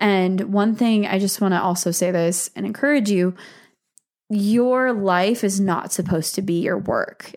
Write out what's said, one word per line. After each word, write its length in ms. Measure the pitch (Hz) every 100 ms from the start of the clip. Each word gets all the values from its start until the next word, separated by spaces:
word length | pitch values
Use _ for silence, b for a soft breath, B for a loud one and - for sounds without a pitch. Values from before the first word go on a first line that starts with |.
And 520 | 208 190 185 190 196
one 220 | 202 214
thing 320 | 214 233 214 202
I 140 | 190
just 200 | 196 -
wanna 220 | 196 180
also 300 | 185 175 180
say 180 | 170 180
this 400 | 180 170 180 - -
and 100 | 196
encourage 420 | 214 277 294 208
you, 280 | 196 180 180 B B B B _ _ _ _ -
your 600 | 208 202 233 247 254 254
life 500 | 226 196 180 196 240
is 160 | 202 196
not 320 | 190 170 -
supposed 420 | - 156 160 156
to 80 | -
be 180 | 196 170
your 180 | - 104
work. 560 | - 113 - - -